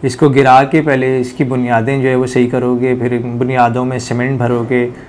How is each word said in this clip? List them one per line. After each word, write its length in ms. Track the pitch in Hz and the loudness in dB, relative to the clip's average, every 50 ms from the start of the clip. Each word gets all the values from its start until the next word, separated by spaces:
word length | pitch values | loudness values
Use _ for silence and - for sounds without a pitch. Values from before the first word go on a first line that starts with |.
| - | -2
इसको 260 | 135 123 - 160 147 | -4 0 2 2 4
गिरा 340 | 131 135 139 135 127 131 139 | 4 4 4 6 6 6 4
के 180 | 139 - 160 | 4 2 0
पहले 380 | 151 156 139 131 127 131 131 131 | 2 2 0 0 0 0 0 -2
इसकी 240 | 123 123 - - 147 | -2 -4 -4 -4 -4
बुनियादें 580 | 123 127 127 123 123 120 113 113 117 139 139 | -2 -2 -4 -2 0 0 0 0 0 -2 0
जो 80 | 127 131 | 0 0
है 60 | 131 | 0
वो 120 | 127 127 127 | 0 -2 0
सही 200 | 127 139 123 123 | 0 0 0 2
करोगे, 480 | 127 127 123 123 127 120 123 127 127 | 0 -2 -2 0 -2 0 0 -2 -2
फिर 180 | 127 120 123 123 | -2 -2 -2 -2
इन 260 | 120 117 123 117 120 | -4 -4 -6 -4 -4
बुनियादों 460 | 127 127 131 127 123 117 117 123 127 | -2 -2 0 0 0 2 0 -2 -4
में 140 | 127 127 123 | -4 -4 -6
सीमेंट 400 | 120 - 120 120 123 131 139 127 | -6 -6 -4 -4 -2 -2 -2 -2
भरोगे, 520 | 123 120 123 120 117 113 127 123 120 120 123 - - | 0 0 0 -2 -2 -2 0 -2 -2 -2 -6 -12 -20